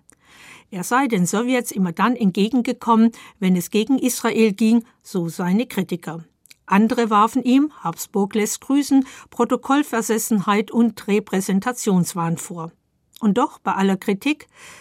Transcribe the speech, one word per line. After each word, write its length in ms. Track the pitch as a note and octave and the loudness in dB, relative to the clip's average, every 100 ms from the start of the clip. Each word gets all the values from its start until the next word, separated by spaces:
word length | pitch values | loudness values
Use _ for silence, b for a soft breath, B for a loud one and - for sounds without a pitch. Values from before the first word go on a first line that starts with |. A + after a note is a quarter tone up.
| _ B B B B B B | _ B B B B B B
Er 120 | F#3 | -12
sei 240 | F3 B3 C#4 | -2 0 0
den 200 | G#3+ F3 | 0 0
Sowjets 440 | G3+ A#3+ B3+ A#3+ | 0 0 -2 -2
immer 200 | - F3+ | -4 -4
dann 240 | - G#3 B3 | 0 0 2
entgegengekommen, 960 | G3+ F3 G#3 B3+ A#3 A#3+ - A3+ A3+ B B B | 0 2 2 0 -2 -2 2 4 4 B B B
wenn 180 | F#3 F3+ | 0 0
es 140 | - | 0
gegen 300 | G#3 A3 C4+ | -2 0 0
Israel 540 | B3+ - A#3 A3 A3 | 0 -2 -2 2 2
ging, 320 | G3+ A3 A#3 b b | 2 2 2 b b
so 260 | - F#3+ E3 | -8 -6 -6
seine 380 | - F3+ G3 B3 | -4 -2 0 -2
Kritiker. 560 | - F3 F3 - E3 E3 _ _ _ - | -4 -4 -6 -8 -12 -16 _ _ _ 0
Andere 460 | F#3+ A3 A#3+ A3+ | 2 4 0 2
warfen 320 | G#3+ A3 C4 | 2 2 0
ihm, 280 | B3 C4 D4+ - | 2 2 2 -4
Habsburg 520 | E3+ E3 - G3 G3+ | -10 -10 -6 -2 -2
lässt 280 | G#3+ G#3+ - | -2 -4 -6
grüßen, 440 | - C#4 C#4 C4+ C4 B B | -2 0 4 2 2 B B
Protokollversessenheit 1400 | - A#3 B3 - C#4 D4 A#3 - A3 - G#3+ F3+ G#3 - | -4 -2 -2 0 0 0 -4 -2 -4 0 0 2 0 0
und 360 | A#3 A#3 - - | 0 0 -2 -2
Repräsentationswahn 1300 | G#3 G3+ F#3+ F#3+ G3 B3 B3 - F#3 E3+ F3+ E3+ E3 | -2 -2 -4 -2 -2 -2 -4 0 0 0 -2 -4 -6
vor. 340 | - F3 E3 - _ _ _ - | -8 -12 -14 -16 _ _ _ -4
Und 180 | A3 G3+ | 0 0
doch, 220 | - - | -2 -4
bei 140 | - | -6
aller 240 | F#3 G3 F#3+ | 0 0 0
Kritik, 500 | - G3 C#4 D4+ - B B B | -2 -2 -2 -4 -8 B B B